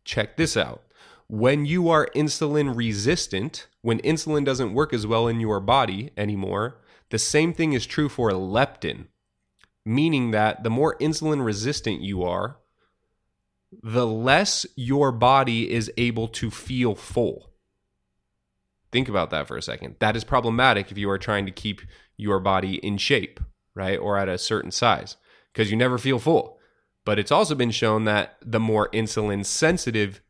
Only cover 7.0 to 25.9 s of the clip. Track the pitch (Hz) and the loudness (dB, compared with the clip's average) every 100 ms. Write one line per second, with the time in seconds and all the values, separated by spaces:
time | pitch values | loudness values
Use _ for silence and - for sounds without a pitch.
7 | - 110 - 151 165 160 160 131 - - | -6 -4 0 2 2 0 0 0 -2 -2
8 | 147 - 113 92 95 110 143 - 82 64 | -2 0 0 0 0 0 0 -2 -8 -8
9 | - _ _ _ _ _ _ _ 107 123 | -12 _ _ _ _ _ _ _ -2 2
10 | 165 143 120 107 107 104 110 117 151 - | 2 2 2 4 2 2 -2 2 0 2
11 | 151 156 156 147 117 101 117 147 113 92 | -2 0 0 0 0 -2 -4 -4 -4 -4
12 | 98 95 90 90 107 - _ _ _ _ | -4 -2 -2 -2 -4 -8 _ _ _ _
13 | _ _ _ _ _ _ _ - 110 120 | _ _ _ _ _ _ _ -16 -4 0
14 | 117 110 123 151 202 - - - 123 139 | 0 0 4 4 4 -2 -6 -8 -2 2
15 | 139 117 123 135 131 117 113 117 107 - | 2 4 4 6 4 0 0 -2 -2 -2
16 | 120 113 110 - 113 - - 127 123 101 | -2 0 -4 -4 -6 -8 -6 0 0 -2
17 | - - 104 - - _ _ _ _ _ | -4 -2 -2 -4 -14 _ _ _ _ _
18 | _ _ _ _ _ _ _ _ _ 127 | _ _ _ _ _ _ _ _ _ -2
19 | 131 98 80 76 71 58 - - - - | 0 0 0 -2 -4 -8 -8 -10 -10 -2
20 | 110 113 - 135 117 117 127 104 98 101 | -2 -2 0 -2 0 2 4 2 -2 -6
21 | 101 98 101 104 98 - 107 98 - - | -4 -4 -2 -2 -2 -6 -8 -8 -12 -20
22 | _ - 104 95 95 95 95 90 101 101 | _ -8 -2 0 2 0 0 -4 -4 -4
23 | - 131 - - - _ _ - 95 98 | 0 0 -2 -10 -12 _ _ -8 -4 -2
24 | 104 101 98 90 - 110 - - 120 87 | -2 -2 0 -2 -2 -4 -4 0 2 2
25 | - - _ _ _ - 107 110 127 | -2 -18 _ _ _ -2 0 2 2